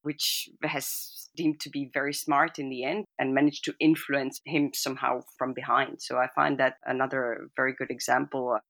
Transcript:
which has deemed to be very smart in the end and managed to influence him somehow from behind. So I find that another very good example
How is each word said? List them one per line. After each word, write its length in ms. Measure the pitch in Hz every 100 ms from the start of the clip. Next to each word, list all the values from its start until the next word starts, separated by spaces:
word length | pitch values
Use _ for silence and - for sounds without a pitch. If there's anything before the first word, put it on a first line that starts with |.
which 480 | 151 147 - - - _
has 640 | 151 147 - - - - -
deemed 280 | - 160 147
to 80 | 147
be 200 | 143 135
very 200 | 139 143
smart 460 | 143 - 143 165 -
in 100 | 135
the 140 | 127
end 220 | 131 202 - -
and 160 | 135
managed 300 | 135 147 143
to 100 | - -
influence 600 | 156 160 - 139 131 - -
him 260 | 151 143
somehow 480 | - 139 127 127 127 - _
from 160 | 131
behind. 480 | 127 123 123 135 -
So 160 | - 127
I 100 | 127 -
find 240 | 147 135
that 160 | 131 - -
another 640 | 127 131 135 123 113 - -
very 180 | 131
good 160 | 131 127
example 680 | 120 - 127 143 135 123 107